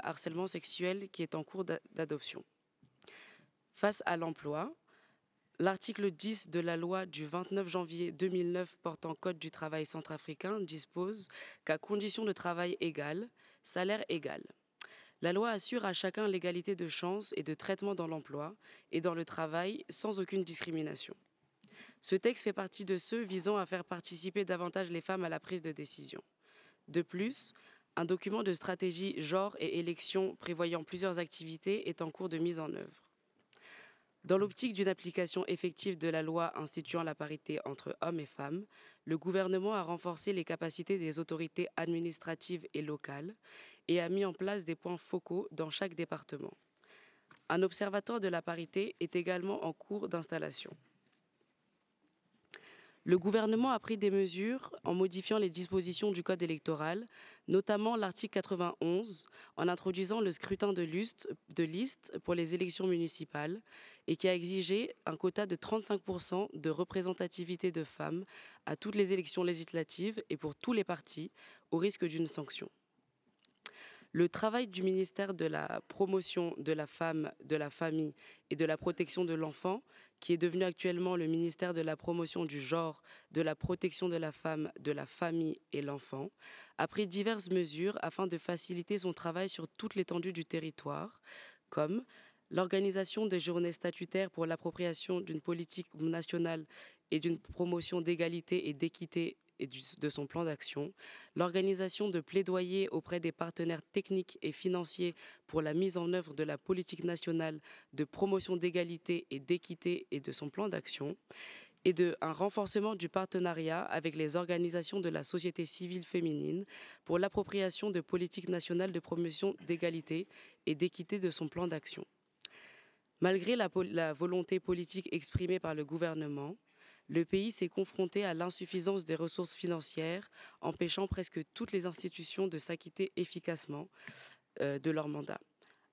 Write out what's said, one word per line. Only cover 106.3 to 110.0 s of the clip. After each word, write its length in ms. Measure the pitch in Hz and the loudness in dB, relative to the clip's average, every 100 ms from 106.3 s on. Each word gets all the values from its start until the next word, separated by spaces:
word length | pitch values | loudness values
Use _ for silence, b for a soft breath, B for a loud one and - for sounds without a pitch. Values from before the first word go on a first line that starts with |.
de 120 | 143 | -2
la 120 | 151 147 | -2 -2
politique 480 | - 185 180 175 | 0 0 -2 -4
nationale 560 | 175 170 - 165 160 156 B B B | -2 -2 0 0 0 -4 B B B
de 120 | 139 | -2
promotion 520 | 151 - 196 196 - 180 | -2 2 2 2 2 0
d'égalité 720 | 180 175 170 170 - 170 - | 2 2 0 -2 -2 -2 -2
et 80 | 139 | -6
d'équité 680 | 135 175 - 175 180 175 | 0 0 0 -4 0 -2